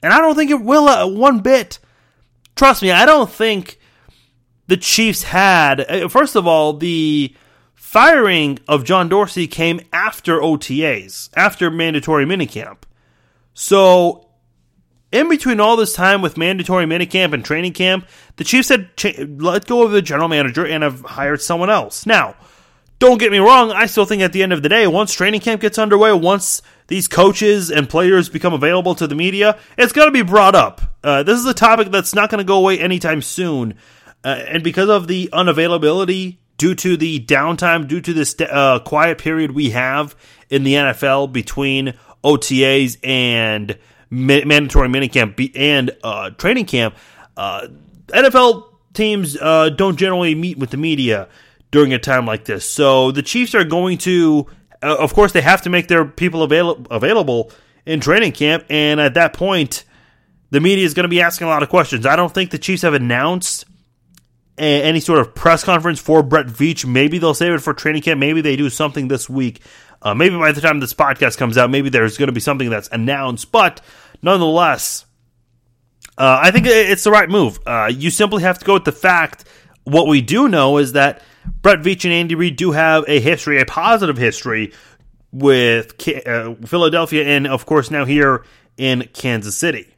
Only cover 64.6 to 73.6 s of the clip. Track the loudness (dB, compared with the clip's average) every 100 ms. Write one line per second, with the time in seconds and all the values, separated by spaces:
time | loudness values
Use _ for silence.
64.6 | 0 0 2 -2 2 0 0 0 2 2
65.6 | 2 -2 0 -6 2 2 4 0 -2 -2
66.6 | -2 -2 -2 0 0 0 -2 0 0 -2
67.6 | -4 -4 -4 -4 -2 -2 0 0 -2 -2
68.6 | -2 -2 -6 -4 -6 -6 -6 -4 -6 -6
69.6 | -20 -20 _ _ -6 0 0 2 0 2
70.6 | 0 0 -4 -2 0 2 -2 -2 -2 2
71.6 | 2 2 0 0 0 0 -4 -2 -4 -4
72.6 | -4 -6 -6 -6 -4 -4 -4 -8 -4 0